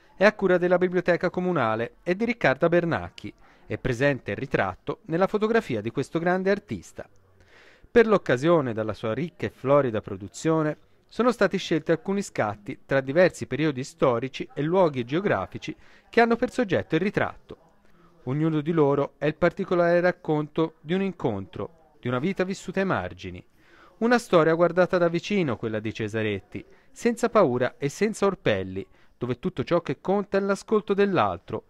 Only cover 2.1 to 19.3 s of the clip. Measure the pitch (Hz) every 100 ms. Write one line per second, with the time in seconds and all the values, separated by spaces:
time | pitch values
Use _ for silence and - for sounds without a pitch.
2.1 | 185 233 233 151 131 170 170 170 120 87
3.1 | - 104 - - _ - 107 - 117 143
4.1 | 135 - 101 135 139 98 90 - - -
5.1 | 165 190 214 214 233 - 110 107 - 131
6.1 | 165 170 185 190 202 - 95 - - -
7.1 | - _ _ _ - - _ - 240 220
8.1 | 196 - 127 151 170 131 107 107 101 113
9.1 | 110 165 - 110 - 127 143 131 107 -
10.1 | 95 98 - 160 160 151 147 _ _ _
11.1 | - 240 - 196 196 - 160 - 165 -
12.1 | 196 196 - 110 104 - - - 135 135
13.1 | 151 180 - - 127 156 131 131 - 147
14.1 | 117 131 - - - 151 185 175 131 120
15.1 | 156 202 107 92 113 - - - - _
16.1 | - 233 226 247 - 220 127 - 160 196
17.1 | 160 110 - - - _ _ _ - _
18.1 | _ - 143 160 156 147 160 143 143 139
19.1 | - 147